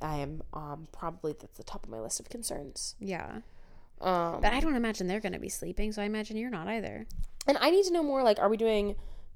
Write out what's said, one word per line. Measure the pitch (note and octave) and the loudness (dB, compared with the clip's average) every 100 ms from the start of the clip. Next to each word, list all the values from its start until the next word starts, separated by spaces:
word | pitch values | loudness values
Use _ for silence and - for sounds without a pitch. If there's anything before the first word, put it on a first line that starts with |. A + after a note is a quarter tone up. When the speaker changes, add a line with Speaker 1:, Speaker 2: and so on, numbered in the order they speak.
Speaker 1:
I | D#3 C#3+ | -4 -2
am, | C#3 D#3+ - | -4 -6 -8
um, | D#3 D3 D3 D#3+ | -8 -8 -10 -12
probably | - E3+ E3+ D#3 D3 | -8 -8 -4 -4 -4
that's | - - | -10 -16
the | |
top | - G3 | -10 -8
of | - | -8
my | A2 | -6
list | A2 - | -6 -6
of | - | -8
concerns. | A#3 A#3 - C#3 - - - | -8 -6 -6 -8 -8 -8 -8
Speaker 2:
Yeah. | G3 E3+ - - - - - - - - | -6 -6 -6 -10 -14 -18 -18 -18 -18 -4
Speaker 1:
Um, | F#3 F3+ E3+ E3 | 2 2 2 2
Speaker 2:
But | G#3 | 4
I | B3 | 4
don't | D#4+ | 4
imagine | B3+ A3+ G#3 F3+ | 4 2 0 -2
they're | G#3 | -2
gonna | G#3 F3+ | -4 -6
be | - | -6
sleeping, | - E3+ F#3 G#3+ | -6 -4 0 0
so | G#3+ | 0
I | G#3 | -2
imagine | G#3+ G#3+ A3 | -2 -4 -4
you're | B3 | -4
not | F#3+ F3 | -4 -2
either. | A3+ F#3 G2+ A3+ - - - - | -2 -4 -6 -6 -2 -2 -2 2
Speaker 1:
And | C#4 | 4
I | C#4 | 6
need | F#4 | 6
to | F#4+ | 6
know | F4 | 4
more, | D4 C4+ | 4 4
like, | A#3+ G#3 | 6 6
are | G3+ | 6
we | A3 | 6
doing | A3+ G#3+ G3+ G3+ - - - | 4 4 2 0 -4 -8 -12